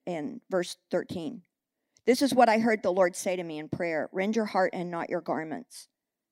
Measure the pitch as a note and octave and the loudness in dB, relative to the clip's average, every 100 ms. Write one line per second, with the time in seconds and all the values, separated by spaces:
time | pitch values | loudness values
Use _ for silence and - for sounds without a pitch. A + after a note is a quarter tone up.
0 | - E3+ C#3+ - - F#3 F3 - _ F3+ | -8 -6 -6 -10 -4 -4 -4 -8 _ -4
1 | - F3+ D#3 - - _ _ _ _ _ | -4 -8 -8 -10 -16 _ _ _ _ _
2 | - B3 C#4 B3+ A#3 A3 A#3 G#3+ G3 F3+ | 2 4 4 6 6 6 4 2 2 4
3 | F3+ - G3+ F#3 E3+ D3+ D#3 - E3+ D#3 | 2 2 -4 -4 -4 -8 -8 -4 -2 -2
4 | - F3+ G3 A3+ G#3+ F#3+ F#3 F#3 F3 E3+ | -4 -2 0 0 0 0 0 0 -6 -6
5 | - F3 D#3+ D3 D#3+ G#2+ - - - _ | -4 -4 -2 -4 -4 -8 -12 -20 -20 _
6 | _ _ _ | _ _ _